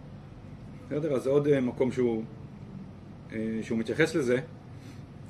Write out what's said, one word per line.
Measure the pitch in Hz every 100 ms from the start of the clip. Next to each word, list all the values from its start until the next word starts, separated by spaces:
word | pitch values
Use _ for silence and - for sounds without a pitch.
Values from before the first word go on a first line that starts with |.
| - - - - - - - - -
בסדר? | 147 151 127
אז |
זה | 123
עוד, | 143 147
אה, | 139
מקום | 123 117 127
שהוא, | 123 120 113 113 - - - - - - - - - -
אה, | 110 113 110
שהוא | 104 113
מתייחס | 113 113 160 170
לזה, | 123 123 - - - - - - - -